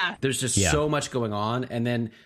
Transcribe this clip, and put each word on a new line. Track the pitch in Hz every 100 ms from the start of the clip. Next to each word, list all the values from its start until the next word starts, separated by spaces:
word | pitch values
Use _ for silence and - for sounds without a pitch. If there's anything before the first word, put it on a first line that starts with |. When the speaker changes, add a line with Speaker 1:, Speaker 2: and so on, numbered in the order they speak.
| 180 -
Speaker 1:
there's | 131 123
just | 127 101
Speaker 2:
Yeah. | 98
Speaker 1:
so | 151 151
much | 147 -
going | 127 113
on. | 104 107 123 123
And | 120 120
then, | 120 113 -